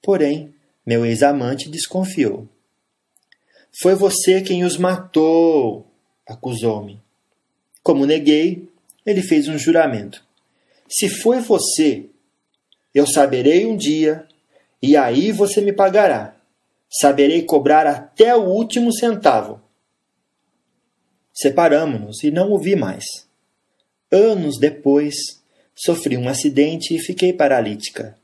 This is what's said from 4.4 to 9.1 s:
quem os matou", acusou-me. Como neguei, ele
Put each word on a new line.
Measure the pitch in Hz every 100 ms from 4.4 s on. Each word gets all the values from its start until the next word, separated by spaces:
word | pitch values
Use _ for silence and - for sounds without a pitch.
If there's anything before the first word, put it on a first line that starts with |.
quem | 190 180
os | 180 151
matou", | 180 185 - 160 156 165 165 156 117 101 - _ _ _ -
acusou-me. | 120 131 117 117 104 104 104 _ _ _ _ _ _ _ _
Como | - 139 139
neguei, | 151 143 151 175 175 - _ _ -
ele | -